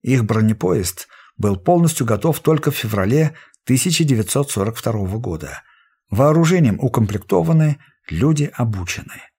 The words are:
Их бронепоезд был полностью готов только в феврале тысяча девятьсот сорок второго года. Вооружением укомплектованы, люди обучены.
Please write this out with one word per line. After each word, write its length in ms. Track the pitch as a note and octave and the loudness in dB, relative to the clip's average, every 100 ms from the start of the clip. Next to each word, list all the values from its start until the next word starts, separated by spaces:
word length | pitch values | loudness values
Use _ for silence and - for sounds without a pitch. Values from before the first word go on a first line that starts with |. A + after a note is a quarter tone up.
Их 220 | - C3 | 2 0
бронепоезд 840 | G#2+ A2 A2 G#2+ F#2 F2+ F2 - - - _ | 2 2 2 2 0 0 -2 -8 -20 -20 _
был 220 | - G#2 F#2+ | -4 -2 0
полностью 480 | - F3 E3+ E3 | 2 4 2 0
готов 340 | A#2 G#2 E3 D3 | -2 0 0 0
только 320 | - D#3 D3+ | 0 0 -2
в 40 | |
феврале 580 | C#3 A2 G#2 F#2 C#3+ D3+ - - _ | -4 -4 -2 0 2 0 -4 -20 _
тысяча 400 | - C3 F#3 E3 | -2 0 0 0
девятьсот 460 | D#3 A#2 G#2 - C#3 | 2 0 0 -2 -2
сорок 260 | G#2 G2+ A2+ | -2 -4 -4
второго 400 | - A2 F#2+ G#2+ | -4 -4 -4 -6
года. 460 | F#2 D#2+ D2 - _ _ _ _ _ | -6 -8 -10 -16 _ _ _ _ _
Вооружением 720 | G2 D3 D#3 E3 F#3 C3+ F#2 | 2 4 4 4 4 2 2
укомплектованы, 1000 | C3 - G#2 G2+ - F#3 D#3+ E3 D3+ C#3+ _ _ - | -2 0 0 -2 -2 0 2 2 2 -2 _ _ -10
люди 440 | D#2+ C#3+ D3 C#3+ | 0 0 0 -2
обучены. 680 | - A#2 G2+ F2 - - - - | -2 -4 -4 -6 -10 -12 -20 -20